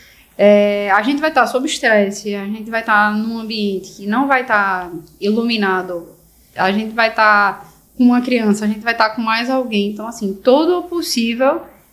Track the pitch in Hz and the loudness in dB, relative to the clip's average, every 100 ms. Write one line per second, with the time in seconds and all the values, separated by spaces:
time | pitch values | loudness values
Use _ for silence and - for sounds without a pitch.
0 | - _ _ - 202 208 208 202 202 202 | -20 _ _ 2 6 6 4 0 2 2
1 | 220 294 311 294 226 254 302 - 240 214 | 2 0 0 2 2 0 -4 -2 2 4
2 | 196 202 208 202 196 220 214 226 220 208 | 2 -2 -8 -8 -8 -10 -6 -4 2 2
3 | 208 214 220 226 220 220 202 185 - - | 2 0 -4 -6 -6 -4 -2 -4 -8 -10
4 | 202 233 277 254 247 208 196 185 175 170 | -4 0 2 0 2 0 0 -2 -6 -12
5 | - - 202 220 233 220 196 185 185 175 | -16 -6 -2 0 0 0 0 -2 -4 -8
6 | - - _ _ _ - 185 202 220 226 | -10 -20 _ _ _ -2 0 0 -2 0
7 | 226 220 214 208 202 180 - _ _ - | 0 2 4 4 2 -2 -14 _ _ 2
8 | 247 247 254 247 214 202 214 214 233 233 | 4 4 2 0 0 0 -2 -4 -2 0
9 | 220 226 220 226 240 262 233 208 202 208 | 0 -2 -2 -2 0 -2 -2 -2 -2 -4
10 | 226 226 202 196 254 285 330 359 349 349 | -10 -6 -6 -2 2 4 4 0 -2 -6
11 | - 240 226 233 262 330 - - _ | -4 -2 -2 0 0 0 -6 -20 _